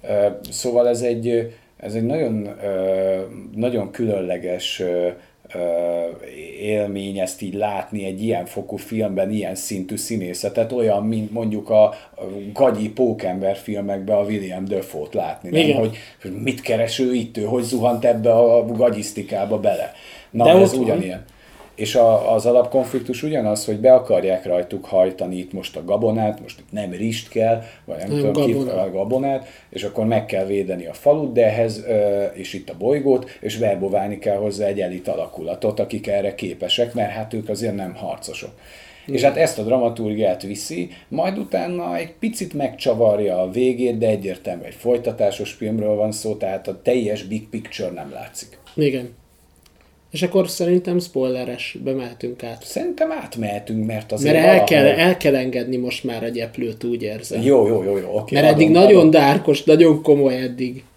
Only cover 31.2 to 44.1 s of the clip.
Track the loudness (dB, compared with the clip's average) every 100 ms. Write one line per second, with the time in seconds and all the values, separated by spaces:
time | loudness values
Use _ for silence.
31.2 | 2 2 2 2 -2 -2 -2 0 2 0
32.2 | -2 -6 -12 -12 -12 -6 -2 0 2 2
33.2 | 0 -10 -8 -2 0 0 0 -2 -2 -4
34.2 | -2 0 -2 -2 -2 -2 -4 -6 -6 -6
35.2 | -6 -8 -8 -2 -2 -2 -4 -4 -2 -2
36.2 | -2 -4 -8 -6 -8 -2 -4 -2 -4 -4
37.2 | -8 -8 -6 -4 -4 -6 -8 -10 -10 -10
38.2 | -12 -14 -14 -18 -20 -20 -20 -20 -6 2
39.2 | 2 4 0 0 0 2 2 0 -4 0
40.2 | 0 0 -6 -10 -8 -8 -8 -10 _ -2
41.2 | -2 -2 -4 -4 -4 -6 -6 -6 -8 -6
42.2 | -6 -4 -8 -4 -4 -2 -2 4 4 4
43.2 | 0 0 0 2 0 2 -2 0 0